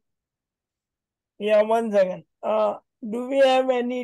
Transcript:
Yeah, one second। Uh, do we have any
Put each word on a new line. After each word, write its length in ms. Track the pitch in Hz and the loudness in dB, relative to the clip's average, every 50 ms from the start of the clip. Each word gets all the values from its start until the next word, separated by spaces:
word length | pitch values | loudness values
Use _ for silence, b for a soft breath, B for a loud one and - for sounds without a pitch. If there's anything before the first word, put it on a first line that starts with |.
| _ _ _ _ _ _ _ _ _ _ _ _ _ _ _ _ _ _ _ _ _ _ _ _ _ _ _ - | _ _ _ _ _ _ _ _ _ _ _ _ _ _ _ _ _ _ _ _ _ _ _ _ _ _ _ -6
Yeah, 220 | 202 208 214 208 214 220 | -2 2 2 2 2 2
one 220 | 226 233 233 220 | 0 -2 0 0
second। 320 | 202 202 190 185 180 165 - _ _ - | 2 2 2 0 -2 -10 -14 _ _ -10
Uh, 360 | 220 208 214 220 214 208 - - _ _ _ - 254 208 | -6 -4 -2 0 0 -2 -2 -6 _ _ _ -14 -12 -8
do 180 | 220 240 247 254 | -8 -8 -6 -2
we 100 | 277 277 | 2 2
have 320 | 269 262 262 262 262 262 | 4 4 4 2 2 0
any 300 | 254 240 240 240 254 247 | 0 -2 -2 -4 -4 -6